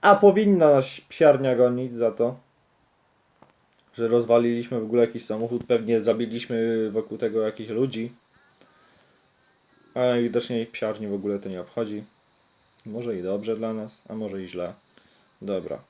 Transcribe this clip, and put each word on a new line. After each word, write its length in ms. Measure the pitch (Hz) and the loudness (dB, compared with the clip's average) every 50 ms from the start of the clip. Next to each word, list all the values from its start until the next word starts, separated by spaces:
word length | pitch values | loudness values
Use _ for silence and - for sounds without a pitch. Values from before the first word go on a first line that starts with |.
A 140 | - 196 202 | 8 6 6
powinna 560 | 196 208 202 185 202 220 202 196 180 160 151 | 8 8 6 6 6 4 4 4 6 6 6
nas 140 | 143 135 131 - - - _ _ | 6 6 4 0 -8 -20 _ _
psiarnia 460 | - - 165 151 143 131 135 131 127 | -2 4 6 6 6 6 4 0 4
gonić 400 | 117 123 123 123 123 127 127 120 | 4 4 2 2 0 -6 -6 -4
za 160 | 117 117 113 | -2 -2 -2
to, 240 | 104 - 117 120 127 - _ _ _ _ _ _ _ _ _ _ _ _ _ _ _ _ _ _ _ _ - _ _ _ _ _ _ _ _ _ _ | 0 0 -2 -2 -2 -8 _ _ _ _ _ _ _ _ _ _ _ _ _ _ _ _ _ _ _ _ -20 _ _ _ _ _ _ _ _ _ _
że 140 | - 117 113 | -4 -2 2
rozwaliliśmy 720 | 117 120 117 113 117 117 117 120 120 120 120 - 131 120 | 2 2 4 4 4 4 4 2 0 -2 -4 -4 -6 -6
w 40 | 110 | -4
ogóle 180 | 107 113 120 | 0 2 2
jakiś 240 | 120 113 117 117 - | 2 2 0 -10 -10
samochód. 380 | - 107 107 117 117 120 120 120 - | -8 -6 -6 -4 -4 -6 -6 -2 0
Pewnie 360 | 127 113 110 107 117 113 104 | -2 -2 0 0 0 0 2
zabiliśmy 880 | 113 113 113 120 110 110 117 - - 123 113 113 117 113 113 110 110 | 0 0 0 -2 -6 -6 -10 -8 -6 -4 -2 -2 -2 -2 -2 -4 -2
wokół 260 | 101 110 107 - 104 110 | -4 -6 -6 -6 -8 -6
tego 240 | 120 113 104 110 | -6 -4 -2 -2
jakichś 280 | 110 107 107 - 110 107 | -4 -4 -4 -8 -12 -8
ludzi. 420 | 110 113 131 135 - 113 113 123 - _ _ _ _ _ _ _ _ _ - _ _ _ _ _ _ _ _ _ _ _ _ _ _ _ _ _ _ _ _ _ _ _ _ _ _ | -4 -4 -4 -4 -4 -8 -8 -10 -12 _ _ _ _ _ _ _ _ _ -20 _ _ _ _ _ _ _ _ _ _ _ _ _ _ _ _ _ _ _ _ _ _ _ _ _ _
Ale 160 | 127 127 123 | -2 0 2
najwidoczniej 580 | 123 120 120 117 104 120 117 - 123 117 113 113 | 2 2 0 0 0 -2 -4 -2 -6 -6 -6 -6
psiarni 400 | - - - 107 107 107 110 104 | -8 -6 -6 -6 -6 -6 -6 -6
w 60 | 101 | -6
ogóle 260 | 98 95 104 101 98 | -4 -4 -4 -4 -4
to 100 | 101 101 | -6 -8
nie 120 | 95 90 | -10 -10
obchodzi. 420 | 90 - - - 117 107 104 104 - _ _ _ _ _ _ _ _ _ _ _ _ _ _ _ _ | -12 -10 -8 -8 -6 -6 -6 -12 -12 _ _ _ _ _ _ _ _ _ _ _ _ _ _ _ _
Może 300 | 110 107 117 120 120 110 | -12 -12 -10 -6 -6 -6
i 60 | 92 | -6
dobrze 340 | 87 92 98 101 104 110 113 | -4 -4 -6 -6 -4 -6 -6
dla 180 | 107 110 113 113 | -4 -4 -6 -6
nas, 280 | 110 107 110 - _ _ - | -8 -10 -12 -16 _ _ -14
a 40 | 107 | -10
może 280 | 110 110 101 95 98 95 | -10 -8 -8 -8 -10 -12
i 40 | 90 | -10
źle. 260 | 90 90 - 87 - _ _ _ _ - _ _ _ _ _ _ _ _ | -8 -8 -8 -8 -10 _ _ _ _ -20 _ _ _ _ _ _ _ _
Dobra. 380 | - 98 101 95 85 85 73 - - | -8 -6 -6 -6 -6 -8 -12 -12 -12